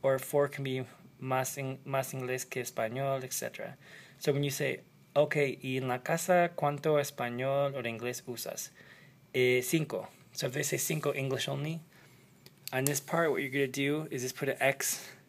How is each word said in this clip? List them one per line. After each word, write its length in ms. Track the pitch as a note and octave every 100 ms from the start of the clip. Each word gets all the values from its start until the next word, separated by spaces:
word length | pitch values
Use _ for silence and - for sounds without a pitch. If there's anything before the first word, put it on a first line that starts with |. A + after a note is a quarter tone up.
or 160 | C3+ C3+
four 300 | - C#3+ C#3+
can 160 | C#3+
be 220 | C3+ C3 B2+ - - -
más 360 | C3 C3 C3 -
in-, 220 | C3+ C3 -
más 280 | C3+ C3
inglés 360 | C3+ B2+ B2+ -
que 140 | -
español, 600 | A#2+ - A2+ B2 C#3 C3+ B2+
et 80 |
cetera. 420 | - - - - C3+ - - - -
So 140 | -
when 120 | C#3
you 60 | C#3+
say, 300 | C3+ C#3 - - - - C#3+
"Okay, 440 | B2 D#3 C#3 -
¿y 160 | C3+ C3
en 100 | C3
la 120 | B2
casa 520 | - E3 - F3+ F3 E3+
cuánto 440 | D3 C#3+ D#3 D3+
español 760 | C#3+ - B2 A#2+ C3 C#3 C#3+ C#3
o 60 |
inglés 400 | A#2 A2+ A#2+ B2 -
usas?" 460 | A#2 - - - - - - - - _
Eh, 280 | C3 B2+ B2
cinco. 480 | B2 E3 D3+ G2+ F2+ - -
So 160 | - C3
if 60 |
they 100 | B2
say 140 | - C#3
cinco 360 | - D#3+ C#3+
English 340 | C#3+ C3+ C3 -
only, 340 | C#3 D3 E3 - - - - - - - - -
on 140 | C3 C3+
this 140 | C#3+
part, 300 | - E3 E3
what 120 | C3+
you're 100 | C3+
gonna 160 | C#3 C3+
do 400 | B2+ C#3 D3+ D#3
is 140 | C3+
just 120 | B2+ -
put 140 | C#3
an 80 | -
X 480 | C3+ C#3 - - - -